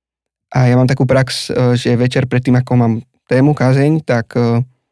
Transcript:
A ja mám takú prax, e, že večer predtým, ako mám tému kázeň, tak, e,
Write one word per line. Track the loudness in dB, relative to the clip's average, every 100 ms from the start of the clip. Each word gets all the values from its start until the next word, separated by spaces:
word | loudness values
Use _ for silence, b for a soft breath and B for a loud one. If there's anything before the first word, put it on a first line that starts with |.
| _ _ _ _ -6
A | 0 2
ja | 2
mám | 2
takú | 0
prax, | 0 0 0 -6 -6
e, | -2 0
že | 0 0
večer | 0 0 -2
predtým, | -2 -2 0
ako | 0 0
mám | 0 0 -2 -8 _
tému | -4 0 2
kázeň, | 2 0 2 2 0
tak, | -2 -4 -2
e, | -2 0 0 -4 _ _